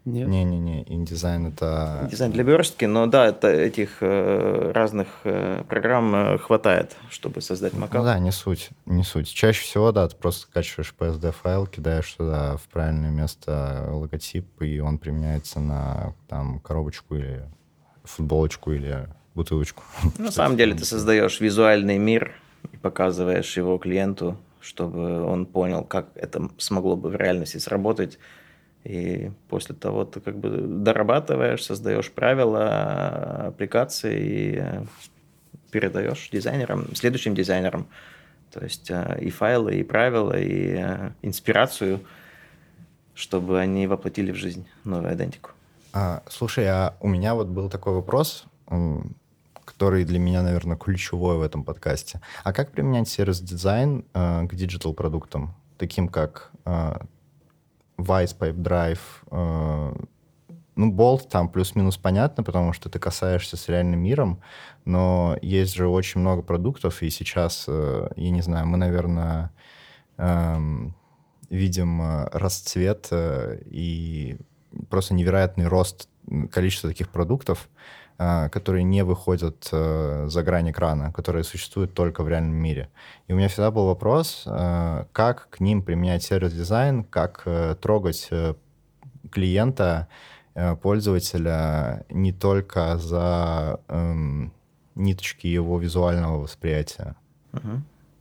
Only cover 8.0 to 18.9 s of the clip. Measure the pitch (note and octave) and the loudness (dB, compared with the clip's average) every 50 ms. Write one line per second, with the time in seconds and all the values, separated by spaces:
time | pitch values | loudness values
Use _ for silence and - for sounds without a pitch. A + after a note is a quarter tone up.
8 | A#2 B2 A2 F#2 F2+ F2+ F#2+ - - G2 F2 - - - - - _ - F2+ F2+ | 4 4 4 4 2 0 0 -2 -2 -2 -2 -2 -4 -10 -18 -14 _ 0 2 2
9 | F2+ - - E2 D2 - - - - A2 G#2+ - - - - G#2 G#2+ A2+ G#2 G#2 | 2 0 -2 -4 -4 -4 0 4 4 4 4 4 0 -2 2 4 4 6 6 4
10 | F2+ E2 - - - F2 F2 - - - - F2 E2 - - - D#2 - - - | 4 2 0 -2 -2 -2 -2 -2 -6 -4 -2 -2 -2 -2 -4 -8 -8 -8 -6 -4
11 | F2 E2+ D#2+ D#2 E2 E2 D#2+ - - F2+ F2+ G2 G2 - - - D2 D#2+ D#2+ D#2+ | -2 -2 -2 0 -2 -4 -2 -2 -2 0 0 0 -2 -4 -6 -4 -2 0 0 0
12 | D2+ - - - E2 D#2+ D#2 D2+ C#2+ C#2+ C#2+ D2 - - - E2 D#2 D#2+ D#2 D#2 | -2 -4 -6 -4 -2 -2 0 0 0 -2 -4 -4 -8 -6 -4 -2 0 0 0 0
13 | D#2 D#2 D2+ D2+ D2+ D2 - - - - D2+ C#2+ C#2 C#2 C2+ C2+ C#2 C#2 D2+ D2+ | 0 0 0 0 -2 -2 -4 -6 -6 -4 -4 -2 -2 -2 -4 -4 -6 -6 -6 -6
14 | D#2 D2+ - D2+ - - - F2+ F2+ - _ - D#2 D2+ D2+ D2 D2 D2+ D#2 D2+ | -6 -6 -8 -8 -8 -8 -8 -8 -8 -8 _ -6 -6 -4 -2 -2 -2 -2 -2 -2
15 | - D#2 D2+ D2+ D2+ D#2 D2+ D2+ - - - D2+ D2+ D2 C#2+ C#2 C#2 C#2 C#2 - | -4 -4 -4 -2 -2 -2 -2 -2 -4 -6 -6 -4 -2 -2 -2 -2 -2 -4 -4 -4
16 | - - - - _ - D2 C#2+ C#2 C#2 C#2 D2 - - D#2 D#2+ D2+ D2+ - - | -6 -6 -8 -12 _ -10 -8 -6 -4 -4 -6 -8 -6 -6 -4 -4 -4 -4 -8 -10
17 | - - D#2 D2 C#2 C2+ C2 B1+ C2+ C#2+ - - _ _ _ _ _ _ _ _ | -10 -8 -6 -6 -6 -6 -8 -10 -12 -14 -18 -20 _ _ _ _ _ _ _ _
18 | - - - - D#2 D2 D#2 D#2 D#2 D2+ - - - D#2 D2+ C#2+ C#2 C#2+ | -20 -12 -8 -4 -2 2 4 4 4 2 0 -4 -4 -4 -4 -2 -4 -4